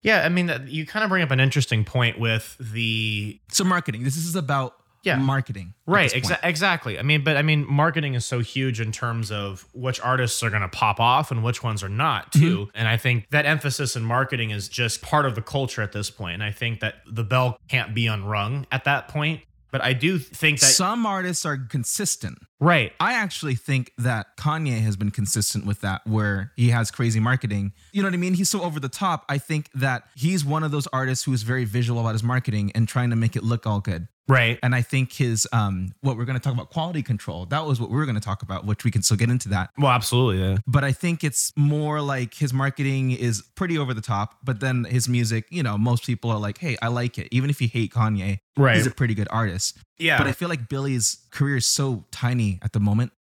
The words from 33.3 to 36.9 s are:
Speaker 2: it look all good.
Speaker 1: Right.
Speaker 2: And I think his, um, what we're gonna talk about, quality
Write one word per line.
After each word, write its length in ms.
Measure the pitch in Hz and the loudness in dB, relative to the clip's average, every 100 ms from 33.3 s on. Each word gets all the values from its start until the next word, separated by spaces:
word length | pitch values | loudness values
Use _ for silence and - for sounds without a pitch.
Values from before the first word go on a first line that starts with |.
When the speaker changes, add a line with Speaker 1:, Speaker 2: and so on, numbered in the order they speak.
| 113 | 0
Speaker 2:
it 80 | |
look 220 | 110 117 110 | -2 -2 0
all 140 | 104 | -2
good. 260 | 98 85 85 _ - | -2 -4 -6 _ 4
Speaker 1:
Right. 280 | 131 117 120 | 6 6 2
Speaker 2:
And 100 | 123 | 2
I 80 | 123 | 2
think 300 | 120 135 127 | 2 0 -2
his, 340 | - 127 110 - | 0 0 0 2
um, 400 | 117 104 92 92 - | 2 2 0 -4 -2
what 160 | 139 117 | -2 -2
we're 80 | |
gonna 160 | 120 127 | -2 -2
talk 140 | 139 | -2
about, 160 | 120 - | -4 -4
quality 340 | - 165 | -4 -2